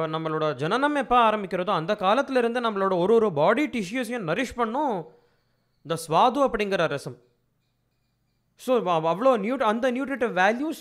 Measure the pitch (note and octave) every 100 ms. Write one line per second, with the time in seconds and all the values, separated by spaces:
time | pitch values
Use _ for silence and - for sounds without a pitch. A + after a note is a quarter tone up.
0 | D#3+ D#3+ D#3+ D#3 D#3 C#3+ D#3 A#3 D4 D4
1 | - B3 A3+ G#3+ F#3+ F3+ F3+ F#3 D#3+ G#3
2 | F#3+ A#3 C#4 B3+ A#3 A#3+ A#3 G3 F#3+ F#3
3 | F3+ A3+ D3 C#3+ E3 A#3 D4 A#3+ F3 B3+
4 | A3+ B3 E3 F3+ B3+ - A3 B3 D4 G3
5 | D#3 - _ _ _ _ _ _ C#3+ D#3+
6 | - E3 A#3+ B3+ C4+ A#3 G#3 F#3+ D#3 C#3
7 | D#3 B2 _ _ _ _ _ _ _ _
8 | _ _ _ _ _ _ - B3 F3+ E3
9 | D#3+ F3 C4 A#3+ G3 C4 A3+ A3+ B3+ B3
10 | C4+ C4+ A#3 F3+ F#3+ A#3+ D#4 C#4+